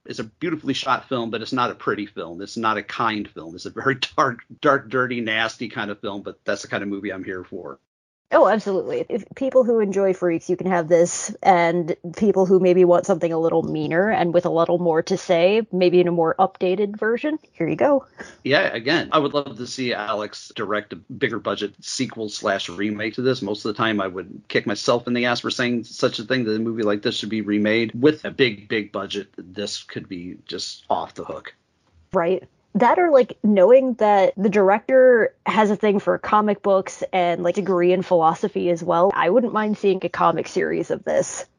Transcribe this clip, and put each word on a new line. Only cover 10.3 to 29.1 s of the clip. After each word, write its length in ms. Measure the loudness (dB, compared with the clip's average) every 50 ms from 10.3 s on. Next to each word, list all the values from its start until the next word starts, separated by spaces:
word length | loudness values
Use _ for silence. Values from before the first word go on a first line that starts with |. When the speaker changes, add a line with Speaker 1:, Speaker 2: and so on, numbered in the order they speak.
| -2 -2 -2 -4
Speaker 2:
you 80 | -4
can 120 | -4 -2 0
have 180 | 0 0 2
this, 480 | 2 4 4 4 2 0 -4 -8 -10 -10 -2 2
and 540 | 4 4 4 4 2 2 0 -2 -2 -4 -6 -8 -12 -6
people 300 | 0 2 2 4 4 4
who 140 | 4 4 4
maybe 240 | 6 6 6 6 6
want 200 | 6 6 4 4
something 280 | 2 0 0 0 -2 0
a 60 | 0
little 260 | 0 0 2 0 0
meaner 440 | -2 -2 -4 -2 0 2 2 2 2
and 240 | 2 0 0 2 2
with 140 | 2 2
a 40 | 2
little 280 | 2 2 2 2 2 0
more 240 | 2 2 2 0 0
to 140 | 0 -2
say, 500 | -2 0 0 2 4 4 4 4 2 0 -2 0
maybe 280 | 2 4 4 6 6
in 60 | 4
a 60 | 4 2
more 240 | 2 2 2 2 2
updated 580 | 0 0 0 -2 -2 -2 0 0 -2 -4 -4
version, 440 | -4 -4 -2 -2 -2 -2 -4 -4 -6 _ _
here 180 | _ -6 -4 -2
you 60 | 0
go. 320 | 2 2 2 2 2 0 -4 _ -20 -20 -20 -16 _ -4
Speaker 1:
Yeah, 160 | 0 0 0
again, 480 | 0 0 -2 -4 -2 -2 0 0 0 0
I 80 | 0 0
would 160 | 0 0 -2
love 220 | -4 -4 -6 -8 -12
to 80 | -12
see 280 | -10 -8 -6 -4 -4 -4
Alex 580 | -4 -4 -4 -4 -6 -6 -8 -10 -14 -20 -16 -12
direct 380 | -8 -6 -4 -4 -4 -6 -8 -12
a 40 |
bigger 440 | -18 -16 -16 -8 -4 -4 -4 -4 -4
budget 340 | -4 -4 -4 -4 -4 -8 -8 _
sequel 480 | -14 -10 -8 -6 -6 -6 -8 -8 -10 -10
slash 400 | -8 -6 -4 -2 -2 -2 -4 -8
remake 460 | -8 -6 -4 -4 -4 -4 -6 -8 -6
to 80 | -2 -2
this. 200 | -2 -2 -2 -2
Most 220 | -6 -6 -6 -6
of 100 | -6 -4
the 80 | -2 -2
time, 180 | -2 -2 -2
I 60 | -4
would 360 | -4 -6 -8 -12 -12 -14 -20 -10
kick 180 | -6 -4 -4 -2
myself 440 | -4 -6 -4 0 0 0 0 0 -2
in 40 | -4
the 120 | -2 0
ass 160 | 0 -2 -2
for 100 | -4 -6
saying 320 | -4 -2 -2 -2 -2 -4 -4
such 380 | -8 -6 -2 -2 -2 -2 -4
a 40 | -6
thing, 200 | -4 -2 -2 0
that 100 | -2 -2
a 60 | -2
movie 240 | -2 -4 -4 -2 0
like 180 | 0 0 -2 -2
this 140 | -4 -4
should 140 | -4 -6 -6
be 100 | -4 -4
remade. 600 | -2 0 0 0 2 2 2 0 0 -2 -2 0
With 240 | 2 2 2 0 -4
a 60 | -8
big, 380 | -2 0 0 0 0 -4 -8 -6
big 240 | -4 -4 -4 -6 -8
budget, 360 | -10 -8 -8